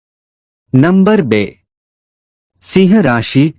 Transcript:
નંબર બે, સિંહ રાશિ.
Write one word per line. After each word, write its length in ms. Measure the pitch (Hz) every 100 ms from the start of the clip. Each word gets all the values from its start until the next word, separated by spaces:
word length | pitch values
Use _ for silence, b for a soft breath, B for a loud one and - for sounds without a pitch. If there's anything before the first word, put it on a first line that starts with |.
| _ _ _ _ _ _ _
નંબર 480 | 127 160 190 190 202
બે, 340 | 135 107 98 - _ _ _ _ _ _ _ _ _ _
સિંહ 400 | - 185 185 214
રાશિ. 520 | 151 120 - 135 160